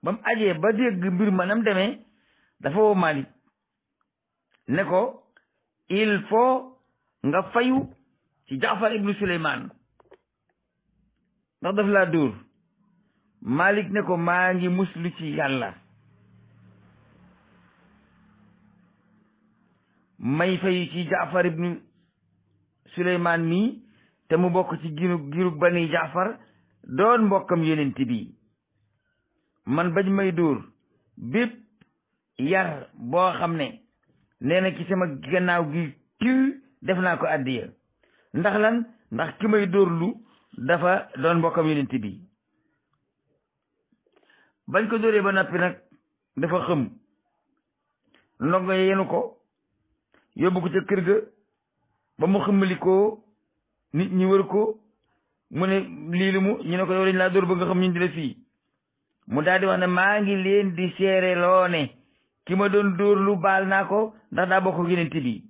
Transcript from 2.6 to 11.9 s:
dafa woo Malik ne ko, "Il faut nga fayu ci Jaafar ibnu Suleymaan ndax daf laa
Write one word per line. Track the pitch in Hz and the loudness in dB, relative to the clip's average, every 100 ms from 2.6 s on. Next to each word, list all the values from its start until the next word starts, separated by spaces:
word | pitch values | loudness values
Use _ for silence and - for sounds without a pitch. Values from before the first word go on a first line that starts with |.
dafa | - 175 | -4 2
woo | 214 196 | 4 4
Malik | 170 147 131 _ _ _ _ _ _ _ _ _ _ _ _ _ - | 2 0 -6 _ _ _ _ _ _ _ _ _ _ _ _ _ -4
ne | 143 | -2
ko, | 196 180 247 - _ _ _ _ _ _ _ | 0 0 -2 -6 _ _ _ _ _ _ _
"Il | 190 214 202 - | 0 2 0 0
faut | 220 247 262 254 _ _ _ _ _ | 2 2 0 -4 _ _ _ _ _
nga | 135 165 185 | -2 -2 0
fayu | 233 247 262 269 - _ _ _ _ _ | 0 2 0 -2 -14 _ _ _ _ _
ci | 135 | -4
Jaafar | 226 202 220 220 | -2 0 -2 -2
ibnu | 202 | -4
Suleymaan | 202 202 175 156 135 - - _ _ _ - _ _ _ _ _ _ _ _ _ _ _ _ _ _ | -2 -2 -2 -4 -6 -10 -18 _ _ _ -20 _ _ _ _ _ _ _ _ _ _ _ _ _ _
ndax | 175 202 | -4 0
daf | |
laa | 202 | 2